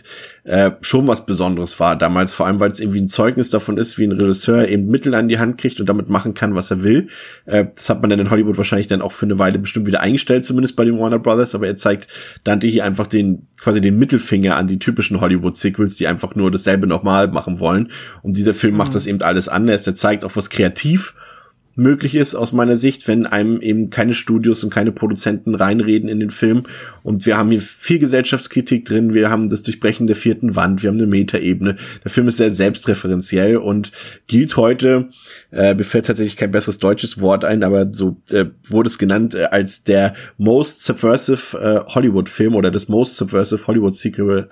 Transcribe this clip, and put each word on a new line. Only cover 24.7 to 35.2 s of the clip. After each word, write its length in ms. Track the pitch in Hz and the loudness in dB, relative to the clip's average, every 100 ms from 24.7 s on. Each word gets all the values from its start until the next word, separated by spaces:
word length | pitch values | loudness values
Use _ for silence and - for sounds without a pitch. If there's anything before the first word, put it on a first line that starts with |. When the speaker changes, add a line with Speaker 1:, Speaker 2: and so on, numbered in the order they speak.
Speaker 1:
keine 180 | 107 107 | -2 -2
Produzenten 640 | 101 107 101 107 104 - | 0 -4 -2 -4 -2 -2
reinreden 560 | 101 98 113 110 107 110 | 0 0 2 2 0 0
in 100 | 107 | -4
den 120 | 107 | -4
Film. 320 | - 113 120 123 - - - | 0 2 2 -2 -14 -20 -10
Und 240 | - 101 113 | -4 -2 2
wir 100 | 107 | 2
haben 140 | 107 | 2
hier 100 | 110 | 2
viel 380 | 98 - - 170 | -2 -8 0 2
Gesellschaftskritik 840 | 143 131 127 131 - 135 123 120 - | 2 2 0 -2 -2 -4 0 -2 0
drin, 280 | 110 113 | 0 2
wir 160 | 110 107 | 2 2
haben 180 | 110 110 | 2 0
das 140 | 104 | -2
Durchbrechen 460 | - 110 110 - 113 | -6 -2 -2 0 0
der 80 | 104 | 0
vierten 400 | 120 107 120 95 | 0 0 0 0
Wand, 260 | 90 95 | 0 0
wir 80 | 101 | 0
haben 80 | 110 | 0
eine 80 | 104 | 2
Metaebene. 720 | 98 98 85 85 92 98 95 - - | 2 0 0 0 0 -2 -4 -10 -14
Der 60 | 101 | -4
Film 200 | - 120 | 0 2
ist 80 | 117 | 2
sehr 120 | 110 | 0
selbstreferenziell 1080 | 95 98 - - 95 92 90 - 95 101 117 | 2 0 0 -2 -2 -2 -4 -2 0 2 2
und 340 | 101 104 104 - - - - | 0 -2 -4 -12 -20 -18 -2
gilt 320 | 113 147 - | 0 2 2
heute, 520 | 117 127 131 127 127 - | 2 4 2 2 0 -10